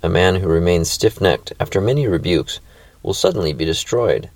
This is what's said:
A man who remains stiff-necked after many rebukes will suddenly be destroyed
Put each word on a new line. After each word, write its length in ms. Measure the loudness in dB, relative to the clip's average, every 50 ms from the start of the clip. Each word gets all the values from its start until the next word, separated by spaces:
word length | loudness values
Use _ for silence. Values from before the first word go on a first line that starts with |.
| -2
A 60 | 0
man 260 | 2 4 4 4 2
who 120 | 2 0 2
remains 440 | 2 2 2 2 2 2 0 -2
stiff-necked 600 | -2 0 0 0 0 2 2 2 2 2 -4 -12 -8 -6
after 220 | -6 -2 -2 -2
many 240 | 0 0 0 0 0
rebukes 540 | 0 0 0 0 0 0 0 0 -4 -10 -14 -14 -20 -20 -20 -20 -20 _ _
will 140 | _ -6 -6
suddenly 360 | 0 0 0 0 2 -2 -2
be 140 | -2 -2 -2
destroyed 640 | -2 -2 -4 -4 -4 -2 -2 0 0 0 -2 -4 -10 -20